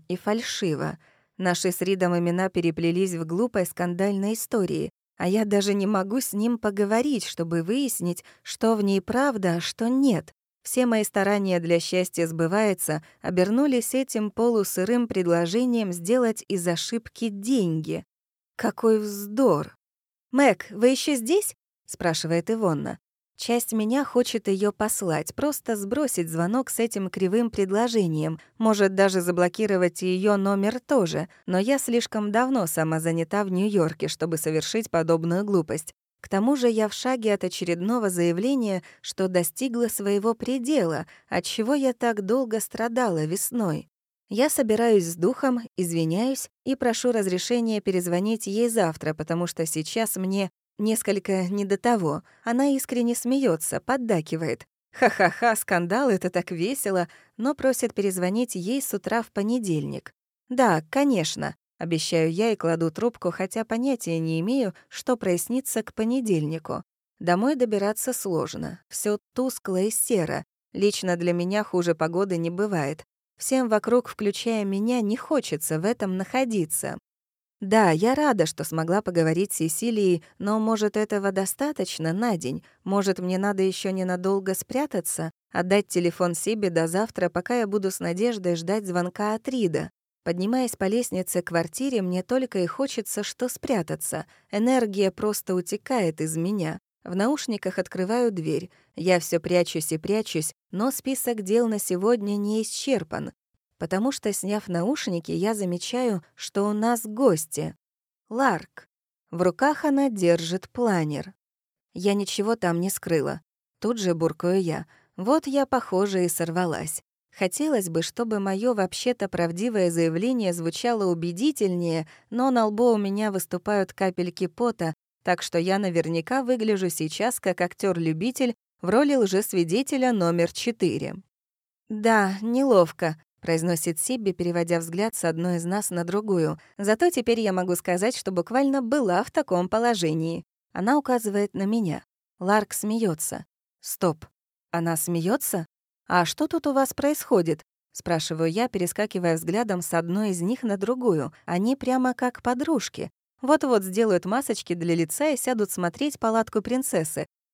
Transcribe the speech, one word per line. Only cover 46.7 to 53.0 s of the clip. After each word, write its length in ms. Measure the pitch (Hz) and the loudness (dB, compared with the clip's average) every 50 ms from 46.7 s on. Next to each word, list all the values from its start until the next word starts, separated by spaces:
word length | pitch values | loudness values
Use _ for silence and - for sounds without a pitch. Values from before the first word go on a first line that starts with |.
| 269 | -2
прошу 360 | - 254 240 233 - - 247 | 0 0 0 0 0 0 0
разрешения 720 | 233 220 196 190 180 180 - - 240 240 233 226 220 208 | 2 2 2 0 0 -2 0 0 0 0 0 0 0 0
перезвонить 680 | - 196 185 180 175 175 175 175 196 214 226 220 - | 0 0 0 0 0 0 0 0 2 0 -2 -2 -4
ей 220 | 202 196 220 240 240 | -2 0 0 0 2
завтра, 440 | 226 226 185 165 160 - - 156 156 | 2 2 2 2 0 -2 -4 -4 -4
потому 320 | 156 156 156 165 170 175 | -4 -4 -2 -2 -2 -2
что 200 | 170 - - 165 | -2 -2 -4 -4
сейчас 500 | 160 - 160 156 - - 226 226 208 - | -2 -2 -4 -4 -2 -2 -2 -2 -2 -2
мне 340 | 185 185 190 190 202 196 185 - _ _ _ _ | -4 -2 -2 0 0 -2 -2 -6 _ _ _ _
несколько 720 | - 208 220 220 214 - 208 202 196 - - 190 190 185 | -2 0 0 0 0 0 0 -2 0 0 0 0 0 0
не 180 | 180 202 202 202 | 0 -2 -2 0
до 120 | 185 202 | 0 0
того. 460 | 190 - 240 240 208 170 151 147 170 - _ _ _ _ | 0 2 2 2 2 2 0 -2 -4 -8 _ _ _ _
Она 240 | 233 233 254 277 | -2 0 2 2
искренне 480 | 285 277 262 - - 254 247 | 2 2 0 -2 -2 -2 0